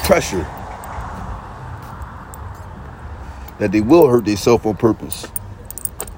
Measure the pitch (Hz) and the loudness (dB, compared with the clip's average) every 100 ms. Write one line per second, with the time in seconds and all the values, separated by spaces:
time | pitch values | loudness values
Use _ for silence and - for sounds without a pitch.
0 | - 170 - 190 - - - - - - | 4 4 2 -4 -4 -8 -12 -12 -10 -10
1 | - - - - - - - - - - | -10 -10 -10 -10 -12 -14 -12 -12 -12 -14
2 | - - - - - - - - - - | -14 -14 -16 -14 -12 -14 -14 -14 -14 -14
3 | - - - - - - 104 107 107 170 | -14 -14 -14 -14 -14 -2 2 2 8 8
4 | 143 120 104 101 123 113 110 92 113 107 | 10 6 4 2 4 4 4 2 2 2
5 | - - - - - - - - - - | -4 -10 -10 -12 -12 -14 -14 -12 -10 -10
6 | - | -12